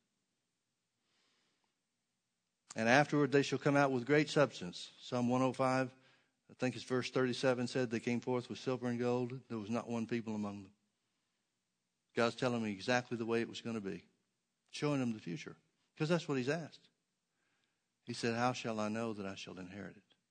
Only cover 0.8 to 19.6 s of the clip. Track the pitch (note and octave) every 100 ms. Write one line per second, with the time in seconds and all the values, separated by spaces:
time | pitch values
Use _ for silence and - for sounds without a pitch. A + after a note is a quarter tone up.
0.8 | _ _ _ _ _ _ _ _ _ _
1.8 | _ _ _ _ _ _ _ _ - A2
2.8 | A2+ C3 D3 D3 C#3+ C#3 C3 C3 D3+ C#3+
3.8 | C#3 C3 A#2+ D3 D3+ D#3+ C3 - F2+ -
4.8 | - - - B2 A#2+ B2+ C3 A#2+ C3 C3
5.8 | B2+ - _ _ _ _ _ G2 B2+ A#2+
6.8 | - B2+ A#2 C3 B2+ A#2 C3+ B2 B2 C3+
7.8 | B2 A2+ B2 A#2+ B2+ B2 B2 G#2+ - B2+
8.8 | B2 A#2+ B2 B2 B2 C3 - A#2 G2+ A#2
9.8 | A2+ A#2 A2+ A#2 A2 G#2+ G#2 G2+ G2 _
10.8 | _ _ _ _ _ _ _ _ _ _
11.8 | _ _ _ - A#2 A2+ B2+ A#2+ A2 F#2+
12.8 | G2+ B2 B2 A#2 A2+ A#2 A2+ A2+ A#2 A2+
13.8 | F#2+ F2+ - _ _ _ _ _ _ -
14.8 | D3+ C#3 B2 G#2+ - - - - _ _
15.8 | _ - D#3 E3+ D#3 C3+ B2 D#3+ C#3+ -
16.8 | _ _ _ _ _ _ _ _ _ _
17.8 | _ _ - A#2 A#2+ A#2 B2 B2 B2 A2
18.8 | G#2+ A2 A#2 G#2 G2 F#2+ - F2+